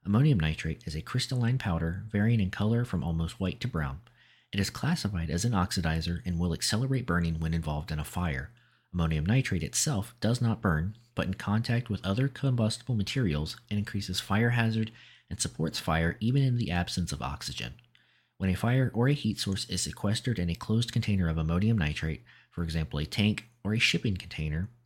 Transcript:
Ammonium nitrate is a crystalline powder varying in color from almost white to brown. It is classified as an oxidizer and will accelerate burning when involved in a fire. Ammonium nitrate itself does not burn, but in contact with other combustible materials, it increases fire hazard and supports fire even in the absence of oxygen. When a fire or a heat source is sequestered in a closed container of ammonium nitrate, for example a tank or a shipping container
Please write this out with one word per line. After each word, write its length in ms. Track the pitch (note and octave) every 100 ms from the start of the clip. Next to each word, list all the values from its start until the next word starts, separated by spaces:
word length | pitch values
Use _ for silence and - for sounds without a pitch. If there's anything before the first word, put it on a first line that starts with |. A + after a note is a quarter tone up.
| -
Ammonium 340 | G#2+ D3+ A2+
nitrate 420 | D#2 D#2+ E2 D2+ -
is 100 | D2+
a 60 |
crystalline 560 | - C3 - B2+ A#2 B2+
powder 460 | - E2 E2 F#2 G#2+
varying 300 | G2+ G#2+ A2+
in 100 | F#2+
color 360 | - G#2 A#2 B2
from 180 | F2+
almost 340 | E2 E2 E2 -
white 220 | F#2 -
to 80 | B2
brown. 320 | E2 C#2+ C#2 - _ _ _ _
It 80 | G2+
is 120 | F#2+
classified 580 | - C3 F3 - F#2 D#2+
as 160 | E2+
an 80 | A#2+
oxidizer 720 | G#2 F2 F#2 D#2+ D#2+ E2 F2
and 140 | F2+ E2+
will 160 | F2
accelerate 500 | E2 - A2 C3 C3
burning 340 | A#2 F2 E2+ D#2+
when 140 | D#2+
involved 400 | E2 D#2+ D2+ D2+
in 60 | D#2
a 60 |
fire. 460 | D2+ - F2 C2 D2 - _ _ _
Ammonium 320 | F2+ E2 D#2 D#2+
nitrate 360 | B2+ C3 F#2
itself 520 | D#2 - - A2+ F2+ -
does 180 | G#2+ A#2
not 220 | A#2 A2
burn, 340 | G2 D#2 F2+ - _
but 120 | - -
in 80 |
contact 560 | F#2+ - G#2+ A#2 A#2 A#2+
with 120 | G2
other 260 | F#2+ G#2 C3+
combustible 680 | - C#3 B2 B2+ - -
materials, 640 | A#2 G2 C3+ G#2+ D2 D#2 - _
it 80 | G#2
increases 440 | G2+ G2 F#2+ F2
fire 300 | - G2+ A#2
hazard 400 | A#2+ A2+ A2 A2 - - - _
and 100 | -
supports 400 | - - D#2+ -
fire 380 | - D#2+ E2 -
even 220 | A2 C3+
in 140 | C3+ A#2+
the 140 | A2+
absence 420 | F2 F2 - E2+
of 80 | C#2+
oxygen. 540 | C#2 D2 - - A1+ - _ _ _ _ _ _
When 100 | F#2+
a 60 |
fire 360 | F#2 A2+ C3 B2+
or 140 | A2 B2+
a 40 |
heat 260 | C#3+ A2+ F#2+
source 300 | - F#2+ -
is 140 | F2+
sequestered 560 | D#2 - G2+ G#2+ - A2
in 100 | F2
a 60 |
closed 380 | E2+ - A2 A#2
container 360 | A#2+ A2 G2 E2+
of 80 | D#2+
ammonium 400 | D#2 E2+ G#2+ A2+
nitrate, 460 | D2+ D2+ D#2+ D2+ - - _
for 120 | -
example 380 | E2+ D#2+ D#2 D2
a 40 |
tank 440 | D2+ - G#2 G#2 - _
or 120 | G#2
a 40 | A2
shipping 380 | - - A#2 F#2
container 540 | - - D#2 D2+ G2 -